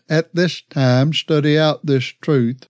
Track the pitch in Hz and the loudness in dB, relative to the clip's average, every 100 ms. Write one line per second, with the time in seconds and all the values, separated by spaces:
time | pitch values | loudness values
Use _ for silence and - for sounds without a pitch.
0 | _ 156 165 165 180 - _ - 131 123 | _ -2 -2 -2 -2 -4 _ -2 2 2
1 | 143 151 - 156 147 151 156 147 - 131 | 0 -2 -2 0 2 2 2 -2 -2 -2
2 | 127 - - 143 117 127 - | -2 -10 -2 0 0 -4 -14